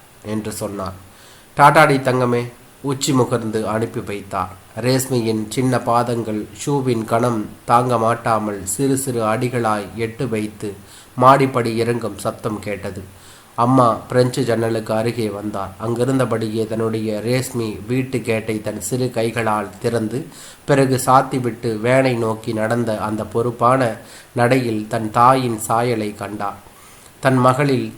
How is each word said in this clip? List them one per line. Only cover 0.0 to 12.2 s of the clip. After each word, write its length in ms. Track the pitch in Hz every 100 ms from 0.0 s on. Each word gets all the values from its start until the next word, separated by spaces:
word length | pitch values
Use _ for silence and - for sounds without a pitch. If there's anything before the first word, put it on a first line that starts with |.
| - - -
என்று 260 | 107 107
சொன்னார். 460 | 101 104 98 92 90 - - - - - -
"டாடாடி 420 | 143 156 147 135
தங்கமே" 420 | 131 127 123 120 120 - - -
உச்சி 280 | 139 135 -
முகர்ந்து 460 | 131 120 120 110 110
அனுப்பி 360 | 101 110 113 120
வைத்தார். 540 | 98 104 95 98 92 - - 110
ரேஷ்மியின் 600 | 120 131 131 123 110 110 107
சின்ன 300 | 135 127 120
பாதங்கள் 600 | - 120 120 117 107 107 104 - 147
ஷூவின் 380 | 143 127 113 107
கணம் 360 | 113 123 110 90 - -
தாங்க 320 | 120 127 117
மாட்டாமல் 680 | 110 98 - 110 107 101
சிறு 340 | 95 - 135 135
சிறு 240 | 135 117
அடிகளாய் 600 | 107 113 123 123 110 104 98 104
எட்டு 340 | 113 113 127
வைத்து 400 | 110 107 - 107 95 - - - -
மாடிப்படி 560 | 127 139 131 127 117 113
இறங்கும் 420 | 113 120 110
சத்தம் 420 | 98